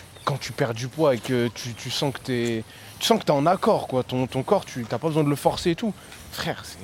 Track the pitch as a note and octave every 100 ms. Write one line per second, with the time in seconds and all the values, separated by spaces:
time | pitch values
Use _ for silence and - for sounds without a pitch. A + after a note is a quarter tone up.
0 | - - - C#3 - A2+ C3 A#2 B2 D3
1 | D#3 A#2+ - B2+ A#2+ - B2 A2 B2+ -
2 | D3 - - B2 A#2 A2+ A2 - - -
3 | - G#3+ - D3 D3+ F#3 - F3+ - B2+
4 | A#2+ B2+ B2+ C3 C3 G3 - C3 A2 A#2+
5 | E3 D3+ D3 C#3+ E3 - F3+ E3 A3+ -
6 | - - - - E3+ C3 - -